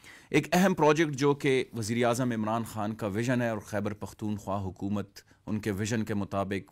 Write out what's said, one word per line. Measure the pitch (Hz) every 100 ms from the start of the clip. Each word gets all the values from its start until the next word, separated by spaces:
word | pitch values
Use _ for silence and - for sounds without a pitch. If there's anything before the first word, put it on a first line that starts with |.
| - - -
एक | 151 147
अहम | 180 190
प्रोजेक्ट | 147 151 156 156
जो | 131 143
कि | 139 147 131 -
वज़ीर | 117 107 117
आज़म | 117 120 123
इमरान | 113 107 113
खान | 113 113 104
का | 110 107
विज़न | 101 120 123
है | 117
और | 104
खैबर | - 104 104
पख्तूनख्वा | 101 - - 107 101 98 101
हुकूमत | 95 95 98 104 98 - - _ -
उनके | 104 107
विज़न | 98 107 113
के | 107
मुताबिक | 101 98 98 98 98 -